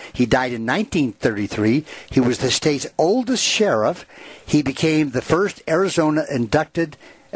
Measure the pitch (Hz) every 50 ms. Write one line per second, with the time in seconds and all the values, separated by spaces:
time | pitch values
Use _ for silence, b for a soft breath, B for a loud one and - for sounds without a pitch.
0 | B B B - 127 113 135 127 127 127 120 113 113 113 135 190 226 - - 175
1 | 143 120 - - - 127 107 101 104 98 - - 104 110 120 151 151 B B B
2 | B B - 135 123 123 120 - 135 127 117 - - 156 147 131 - - - -
3 | 151 170 208 262 240 214 262 208 - - - - 214 196 131 110 107 127 175 -
4 | - B B B B B B B B B - 147 143 135 131 - 160 160 156 156
5 | 156 139 120 123 - - 160 170 202 190 - - - - 160 170 196 185 - 175
6 | 160 156 151 156 151 - 143 127 120 107 - 151 156 - - 170 165 156 147 -
7 | B B B B B B -